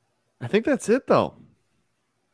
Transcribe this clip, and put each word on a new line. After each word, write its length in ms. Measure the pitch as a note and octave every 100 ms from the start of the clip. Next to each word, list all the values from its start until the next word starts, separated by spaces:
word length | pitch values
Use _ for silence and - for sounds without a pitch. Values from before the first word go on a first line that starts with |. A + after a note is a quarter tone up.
| _ _ _ _
I 80 | A#2+
think 180 | G3+ A#3+
that's 240 | C4 -
it, 160 | B3 -
though. 280 | D#3+ E2+ - - _ _ _ _ _ _ _ _